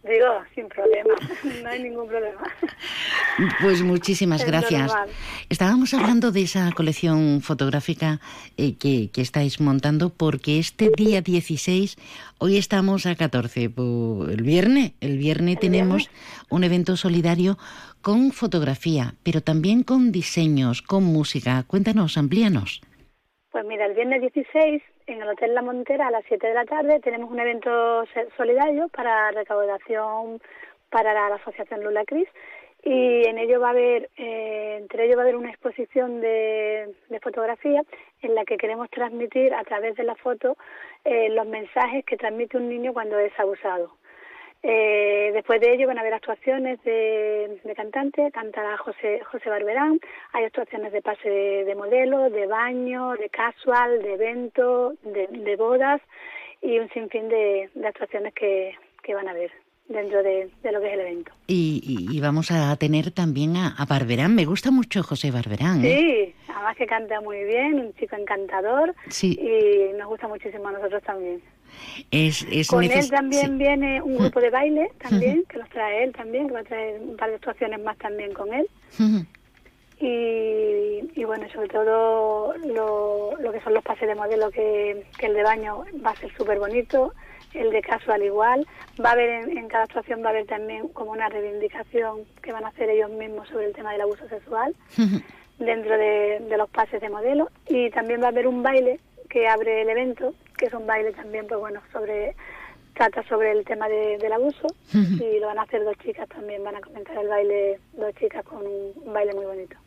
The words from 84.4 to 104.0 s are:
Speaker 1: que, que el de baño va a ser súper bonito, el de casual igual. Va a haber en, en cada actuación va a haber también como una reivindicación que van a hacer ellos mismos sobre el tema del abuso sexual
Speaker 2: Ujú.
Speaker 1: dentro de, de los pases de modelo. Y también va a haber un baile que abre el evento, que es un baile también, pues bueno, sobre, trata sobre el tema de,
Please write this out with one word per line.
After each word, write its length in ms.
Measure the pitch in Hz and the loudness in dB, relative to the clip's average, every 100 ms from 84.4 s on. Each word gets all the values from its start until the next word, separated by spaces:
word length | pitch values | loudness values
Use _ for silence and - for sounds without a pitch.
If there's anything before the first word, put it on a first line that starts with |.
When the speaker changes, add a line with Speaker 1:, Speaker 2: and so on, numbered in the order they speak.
| 214 | 0
Speaker 1:
que, 540 | - 214 208 208 202 196 - | 0 0 0 -2 -6 -12 -6
que 80 | 226 | -2
el 80 | |
de 80 | 208 | 2
baño 420 | 208 220 214 214 370 330 | 2 2 -4 -8 -10 -6
va 60 | 226 | -6
a 60 | 208 | -6
ser 140 | 247 - | -14 -6
súper 220 | 214 202 | -2 0
bonito, 560 | 202 240 233 269 262 - - - - | 0 -2 0 0 0 -4 -20 -20 -14
el 160 | 320 226 | -2 0
de 100 | 214 | 0
casual 420 | - 349 - 208 | 0 -4 0 0
igual. 440 | 202 208 226 262 302 - - - | 0 2 4 2 0 -10 -18 0
Va 80 | 233 | 2
a 20 | |
haber 180 | 240 240 | 4 2
en, 260 | 233 226 339 | -2 -6 -8
en 120 | 226 | -2
cada 160 | 226 | -2
actuación 380 | 226 - - 226 | 0 -4 -6 -4
va 40 | 226 | 0
a 40 | |
haber 160 | 220 208 | -2 -2
también 420 | 214 214 220 320 | -6 -6 -8 -10
como 240 | - 214 | -10 -10
una 180 | 220 220 | -4 -4
reivindicación 880 | 214 208 208 208 285 220 233 226 220 214 - | -4 -6 -4 -4 -6 -4 -2 -2 -6 -14 -18
que 100 | - | -12
van 120 | 220 | -10
a 40 | 220 | -10
hacer 220 | - 220 | -4 2
ellos 200 | 214 208 | 2 0
mismos 380 | 214 214 214 208 | -4 -10 -12 -8
sobre 180 | 220 208 | -4 -4
el 60 | |
tema 200 | 202 214 | -6 -8
del 100 | 208 | -4
abuso 260 | 208 208 226 | -4 -4 -10
sexual 460 | 214 - 220 269 - _ - | -14 -6 -4 -4 -6 _ 0
Speaker 2:
Ujú. 240 | 214 196 - - - - | 2 0 -6 -20 -20 -6
Speaker 1:
dentro 380 | 233 226 214 220 | -2 -2 0 2
de, 440 | 214 208 208 208 226 | 4 2 0 -2 -2
de 100 | 214 | -2
los 100 | 208 | 0
pases 320 | - 226 214 | 0 -2 -4
de 80 | 214 | -8
modelo. 400 | 208 233 294 320 _ - | -2 0 2 0 _ -2
Y 200 | 262 240 | 0 2
también 300 | 233 226 233 | -2 -2 0
va 60 | 247 | 2
a 40 | |
haber 160 | 240 247 | 2 0
un 160 | 247 | 0
baile 380 | 254 269 254 262 _ - - | 2 4 2 0 _ -20 -4
que 180 | 240 226 | 0 2
abre 320 | 220 220 220 | 2 2 0
el 80 | 220 | 0
evento, 460 | 226 254 233 262 - _ - | 0 -2 -4 -6 -6 _ -4
que 80 | 240 | -4
es 80 | |
un 120 | 233 220 | -4 -2
baile 260 | 220 214 | -2 -2
también, 340 | 196 214 214 208 | -6 -10 -10 -6
pues 120 | 220 | -8
bueno, 220 | 214 208 - | -6 -12 -12
sobre, 420 | - 214 208 214 - - - - - - | -10 -6 -4 -6 -8 -18 -18 -20 -20 -20
trata 320 | - 226 233 220 | 0 0 0 -2
sobre 240 | 220 220 | 0 2
el 120 | 214 | 2
tema 240 | 202 220 220 | 0 -4 -2
de, 280 | 214 | 0